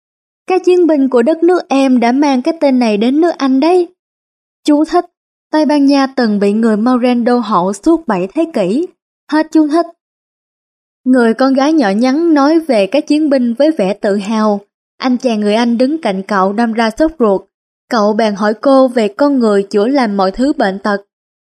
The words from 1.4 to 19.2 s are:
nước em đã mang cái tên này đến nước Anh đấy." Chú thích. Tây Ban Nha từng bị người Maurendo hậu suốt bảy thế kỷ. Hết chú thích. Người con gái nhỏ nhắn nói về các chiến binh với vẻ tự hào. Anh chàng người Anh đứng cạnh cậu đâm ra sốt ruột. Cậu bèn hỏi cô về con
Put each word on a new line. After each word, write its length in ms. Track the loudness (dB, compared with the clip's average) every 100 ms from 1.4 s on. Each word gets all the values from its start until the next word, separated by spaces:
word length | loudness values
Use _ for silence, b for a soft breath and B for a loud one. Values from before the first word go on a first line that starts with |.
nước 260 | 2 0 0
em 320 | 0 2 2
đã 120 | 2
mang 300 | 0 0 0
cái 120 | -2 -2
tên 180 | 0 2
này 180 | 0 0
đến 240 | 0 0
nước 120 | 0 0
Anh 220 | 0 0
đấy." 280 | 2 2 -2 _ _ _ _ _ _ _
Chú 200 | 0 0
thích. 200 | 0 -2 -4 _ _ _ _
Tây 140 | -2 0
Ban 200 | 2 2
Nha 200 | 2 0
từng 320 | -2 -2 0
bị 140 | 0
người 240 | 0 0 0
Maurendo 640 | 0 0 0 0 0 -2
hậu 340 | 0 -2 -2
suốt 340 | -2 0 0 0
bảy 220 | -2 -2
thế 100 | -4 -4
kỷ. 320 | -2 -2 -2 -4 _ _ _ -4
Hết 140 | -4 0
chú 160 | 0 2
thích. 180 | 0 -2 -8 _ _ _ _ _ _ _ _ _ _
Người 300 | -2 2 2
con 200 | 2 0
gái 180 | 0 0
nhỏ 180 | 2 0
nhắn 440 | 0 0 0 2
nói 260 | 2 2 0
về 260 | 0 0 0
các 200 | -2 0
chiến 240 | 0 0
binh 240 | 0 0
với 160 | 0 0
vẻ 240 | 0 -2
tự 220 | -2 -2 -2
hào. 440 | -2 -2 0 -2 -8 _ _ -6
Anh 180 | -4 -2
chàng 240 | -2 -2
người 140 | 0
Anh 240 | 0 0 0
đứng 200 | -2 -2
cạnh 240 | -4 -6
cậu 300 | -4 -2 -2
đâm 200 | 0 -2
ra 180 | -2 -4 -2
sốt 120 | -2 0
ruột. 220 | 0 0 -4 _ _ _ -6
Cậu 220 | -2 0
bèn 220 | 0 -2
hỏi 200 | -2 -4
cô 340 | -2 2 2 2
về 200 | 0 -2
con 300 | 0